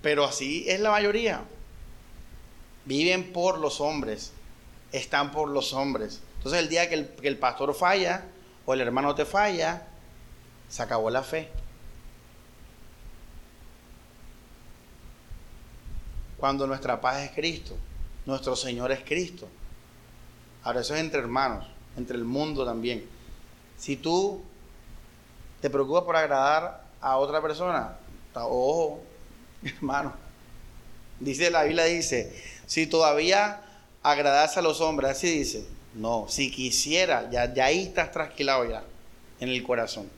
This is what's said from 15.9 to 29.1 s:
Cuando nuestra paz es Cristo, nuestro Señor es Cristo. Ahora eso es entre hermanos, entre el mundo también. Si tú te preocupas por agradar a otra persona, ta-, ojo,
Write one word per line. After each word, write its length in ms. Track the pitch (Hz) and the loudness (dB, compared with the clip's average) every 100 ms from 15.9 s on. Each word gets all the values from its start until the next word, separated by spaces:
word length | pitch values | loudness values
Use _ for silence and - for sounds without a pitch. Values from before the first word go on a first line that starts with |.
| - - - - - | -8 -6 -8 -8 -2
Cuando 280 | 139 139 135 | 0 2 -2
nuestra 340 | 135 131 127 | -2 -2 0
paz 220 | 127 139 | 0 0
es 80 | 139 | -4
Cristo, 460 | - 160 156 - - - - - - - | -2 -2 -4 -8 -8 -8 -8 -8 -6 -4
nuestro 300 | 135 131 123 | -2 -2 -2
Señor 360 | 131 120 123 | -2 -2 -2
es 100 | 131 | -2
Cristo. 440 | - 156 175 - - - - - - - - - - - - - | 0 -2 -2 -8 -16 -14 -14 -14 -20 -20 -20 -20 -20 -20 -20 -8
Ahora 180 | 120 120 | -2 -2
eso 120 | 117 151 | 0 -2
es 60 | |
entre 180 | 160 147 | 0 -2
hermanos, 480 | 120 127 135 110 - - - - | 0 0 0 -2 -10 -16 -16 -10
entre 200 | 123 123 | -6 -4
el 60 | |
mundo 400 | 117 135 156 143 123 | -2 -2 -2 -2 -2
también. 420 | 113 117 - - - - - - - - - | -2 -4 -4 -8 -18 -18 -18 -18 -20 -20 -14
Si 180 | - 139 | -8 -4
tú 480 | 160 175 196 190 - - - - - - - - - - - - | 2 2 2 -2 -14 -20 -20 -20 -18 -18 -18 -20 -20 -20 -18 -6
te 80 | 139 | 0
preocupas 340 | 139 135 170 | 2 4 4
por 120 | 175 165 | 4 2
agradar 680 | 151 139 139 156 170 - - - | 4 4 6 4 2 -10 -18 -6
a 180 | 135 135 | 2 2
otra 240 | 143 151 | 4 2
persona, 540 | 156 151 180 156 113 - - - - | 0 -2 0 0 -2 -10 -16 -18 -12
ta-, 120 | - 120 | -6 -2
ojo, 580 | 123 127 165 156 151 - | 2 2 2 0 -4 -14